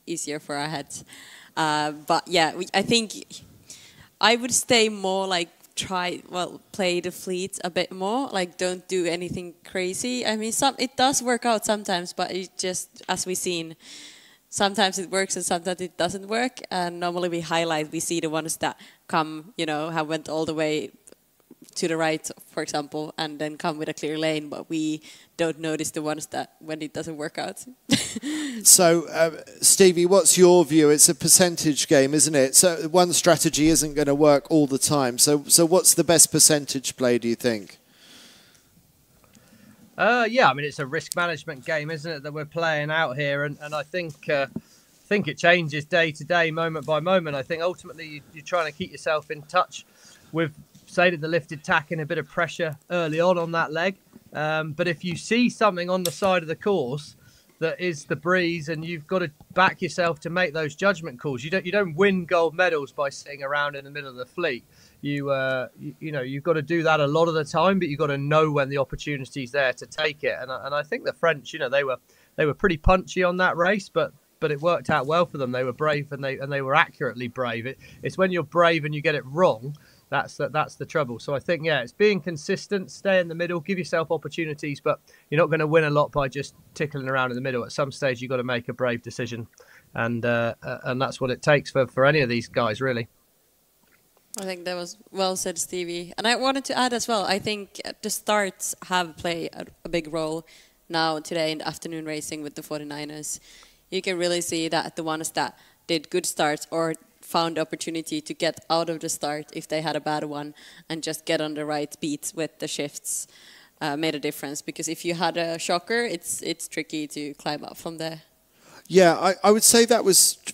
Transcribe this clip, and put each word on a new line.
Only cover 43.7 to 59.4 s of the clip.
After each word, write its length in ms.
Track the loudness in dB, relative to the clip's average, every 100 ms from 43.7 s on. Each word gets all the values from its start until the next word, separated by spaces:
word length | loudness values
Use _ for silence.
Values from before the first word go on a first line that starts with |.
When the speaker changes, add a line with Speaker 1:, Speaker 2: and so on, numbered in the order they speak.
Speaker 3:
I 100 | -8
think, 440 | -6 -6 -6 -8 -2
uh, 180 | 0 0 -6 -16 _ _ _ -4
think 240 | -2 -2
it 80 | 0
changes 480 | 4 4 2 -4 0
day 260 | 2 2
to 140 | -2 -2
day, 260 | 0 2
moment 340 | 0 -2 -4 -2
by 140 | -2
moment. 380 | 2 0 0 -4
I 60 |
think 180 | -4 -4
ultimately 460 | -2 -4 -10 -16 -16
you, 140 | -16 -18
you're 100 | -18
trying 260 | -2 0 0
to 80 | -4
keep 140 | -8
yourself 400 | -4 -2 0 -2
in 100 | -10
touch 420 | -2 0 0 -4 -18 _ -20 -20 -6
with, 200 | -2 -2 -4 -20 -20 -6
say, 300 | 2 2 2
the 140 | 0
lifted 340 | -2 -2 -8
tack 280 | -2 0 0
and 100 | -4
a 40 | -4
bit 120 | -4
of 100 | -4
pressure 500 | -4 -4 -2 -6 -6 -6
early 320 | -2 0 2
on 160 | 2 2
on 160 | 0
that 180 | -2 -2
leg. 240 | 0 -2 -4 _ -20 _
Um, 400 | -6 -2 -2 -2
but 160 | -2 -2
if 160 | -2 -4
you 100 | -8
see 340 | 0 2 2
something 400 | 4 2 2 0
on 140 | -2
the 80 | -2
side 300 | 0 2 2
of 80 | 0
the 80 | -4
course 580 | 0 0 0 -6 -10 -20 -20 _ _ -6
that 200 | -4 -2
is 240 | -4 -4 -4
the 100 | -4
breeze, 540 | 2 2 2 -2 -4
and 160 | -6 -6
you've 200 | -8 -4
got 140 | -2
to 100 | -2 -6